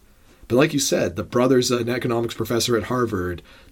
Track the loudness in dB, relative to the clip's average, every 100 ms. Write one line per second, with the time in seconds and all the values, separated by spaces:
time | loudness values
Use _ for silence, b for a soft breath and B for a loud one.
0 | b b b b 0 2 4 2 0 0
1 | -2 -4 -2 2 4 4 2 0 -2 -4
2 | -2 -2 -2 -4 -2 0 0 0 0 -2
3 | -2 -2 -4 -8 b b b